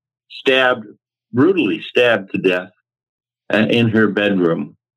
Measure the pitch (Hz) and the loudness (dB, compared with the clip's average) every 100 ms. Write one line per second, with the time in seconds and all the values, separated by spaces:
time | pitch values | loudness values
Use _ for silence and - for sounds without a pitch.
0 | _ _ _ - - 131 127 117 104 - | _ _ _ -6 -2 2 2 -2 -6 -20
1 | _ _ _ 117 160 190 110 85 - - | _ _ _ 0 2 2 -2 -4 -4 0
2 | 123 110 98 98 92 90 95 _ _ _ | 2 0 -2 -2 0 -2 -4 _ _ _
3 | _ _ _ _ - 104 110 117 117 110 | _ _ _ _ -4 0 0 2 2 2
4 | 107 101 104 98 87 82 - - _ | 0 0 -2 0 0 -2 -6 -14 _